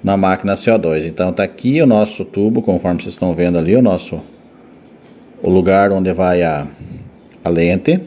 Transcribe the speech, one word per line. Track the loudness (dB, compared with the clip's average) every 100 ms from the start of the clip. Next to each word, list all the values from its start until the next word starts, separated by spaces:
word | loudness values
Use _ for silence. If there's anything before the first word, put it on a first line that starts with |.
na | 0
máquina | 2 2 0 -2
C | -2 2
O | 2
dois. | 2 -2
Então | -4 -4 -2
tá | -2
aqui | -4 -4 -2 2
o | 4
nosso | 4 0 -4
tubo, | -8 -2 0 0
conforme | -2 -2 -2 -4
vocês | -6
estão | -6 -4
vendo | 0 0 0
ali, | 2
o | 4
nosso, | 4 0 -6 -14 -14 -20 -20 -20 -20 -20 -20 -20 -20 -20 -20 -6
o | 0
lugar | 2 4 2 2
onde | 2 -2
vai | 0 0 2
a, | 0 -2 -8 -14 -18 -16 -18 -20 -20 -10
a | -4
lente. | 0 2 0 0 -2